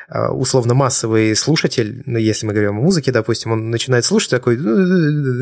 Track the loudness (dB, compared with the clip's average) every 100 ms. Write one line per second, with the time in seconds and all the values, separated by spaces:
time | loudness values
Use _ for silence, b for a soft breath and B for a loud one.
0 | B -4 -2 -2 0 2 2 2 2 0
1 | 0 2 2 2 0 0 0 -2 -4 -4
2 | -6 -2 0 -2 -2 -2 0 0 0 0
3 | 0 0 0 -4 -2 -4 -2 -4 0 0
4 | 2 0 0 0 0 0 0 2 2 2
5 | 2 0 -2 -2